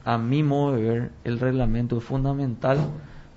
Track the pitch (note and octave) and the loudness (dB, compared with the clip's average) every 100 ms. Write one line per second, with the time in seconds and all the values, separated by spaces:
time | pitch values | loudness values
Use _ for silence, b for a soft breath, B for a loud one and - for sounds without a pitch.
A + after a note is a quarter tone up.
0 | - A#2 A#2 C#3+ D3+ C#3+ C#3+ B2+ A2 A#2 | -2 0 2 2 2 2 2 2 2 0
1 | - - - A#2 B2+ C3 A#2+ A2+ A#2+ A#2+ | -2 -6 -4 0 0 2 2 2 0 -2
2 | - C3+ C3+ C#3 C3+ A2 B2+ C#3 D3+ B | -2 -2 0 0 -2 -2 0 2 0 B
3 | B B B | B B B